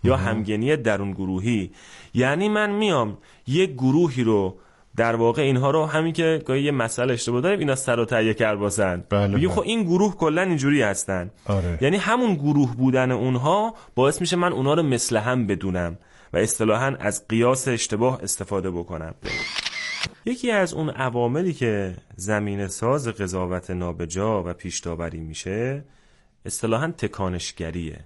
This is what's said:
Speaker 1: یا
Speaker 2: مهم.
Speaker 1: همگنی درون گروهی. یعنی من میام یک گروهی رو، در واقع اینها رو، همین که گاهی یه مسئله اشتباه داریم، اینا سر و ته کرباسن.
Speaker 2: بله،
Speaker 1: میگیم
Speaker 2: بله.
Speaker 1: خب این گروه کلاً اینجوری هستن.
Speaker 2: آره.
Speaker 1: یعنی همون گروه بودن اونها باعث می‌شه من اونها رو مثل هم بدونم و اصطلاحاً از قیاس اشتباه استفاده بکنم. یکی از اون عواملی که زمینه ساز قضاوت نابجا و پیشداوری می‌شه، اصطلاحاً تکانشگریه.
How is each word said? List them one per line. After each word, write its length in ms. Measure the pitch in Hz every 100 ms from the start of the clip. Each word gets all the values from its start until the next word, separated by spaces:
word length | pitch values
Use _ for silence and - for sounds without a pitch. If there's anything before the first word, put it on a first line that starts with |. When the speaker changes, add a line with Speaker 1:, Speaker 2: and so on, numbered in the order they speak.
Speaker 1:
یا 120 | - 135
Speaker 2:
مهم. 120 | 95
Speaker 1:
همگنی 500 | 110 101 107 123 151
درون 340 | 117 101 101
گروهی. 600 | 92 95 92 107 113 90 - - - -
یعنی 360 | 117 127 151 208
من 200 | 214 208
میام 480 | 202 214 156 110 101 - - -
یک 260 | 147 185
گروهی 500 | 131 131 147 170 127
رو، 340 | 113 107 95 95 - _ _ -
در 200 | 117 117
واقع 260 | 117 117
اینها 300 | 139 127 135
رو، 140 | 160 156
همین 280 | 151 165
که 300 | 160 160 160 -
گاهی 180 | 135
یه 80 | 143
مسئله 420 | 139 113 - 127
اشتباه 280 | 117 - 120
داریم، 180 | 165 202
اینا 160 | 151 131
سر 240 | - 117
و 60 | 110
ته 280 | 117 110
کرباسن. 680 | 107 113 104 104 98 95 90 90
Speaker 2:
بله، 180 | 101 101
Speaker 1:
میگیم 220 | 104 180
Speaker 2:
بله. 60 | 185
Speaker 1:
خب 60 |
این 220 | - 226
گروه 320 | 185 175 208 -
کلاً 260 | 160 156
اینجوری 400 | 190 160 139 147
هستن. 500 | 107 95 - 95 90 - -
Speaker 2:
آره. 320 | 101 87 82
Speaker 1:
یعنی 160 | 135 190
همون 380 | 185 240 240 170
گروه 400 | 143 143 131 117
بودن 360 | 131 127 127
اونها 640 | 123 127 123 139 190 220 220 - -
باعث 260 | 135 -
می‌شه 140 | 170 175
من 180 | 175
اونها 200 | 147 135
رو 100 | 156
مثل 340 | 156 120 - 113
هم 300 | 113 127 104
بدونم 500 | 95 95 90 85 87 _ - -
و 40 | 87
اصطلاحاً 580 | 107 - 110 107 135 -
از 280 | - - -
قیاس 400 | 113 120 131 131
اشتباه 520 | 117 - 107 127 127
استفاده 480 | 101 - 98 98 92
بکنم. 440 | 87 85 82 80 - - - - - - - - - - - -
یکی 260 | 247 247
از 220 | 208 175
اون 160 | 151 156
عواملی 640 | 107 131 120 120 139 185
که 420 | 143 117 104 95 90 _ -
زمینه 520 | 95 104 104 101 98
ساز 400 | - 113 143 120
قضاوت 640 | 104 95 92 90 90 -
نابجا 720 | 90 87 87 85 87 107 107
و 100 | 87
پیشداوری 680 | 85 90 - 85 82 85 80
می‌شه، 640 | 80 78 95 101 123 139 147 _ _ _ _ _ -
اصطلاحاً 480 | - 113 113 160 -
تکانشگریه. 1000 | 107 - 92 90 - - 82 85 80 73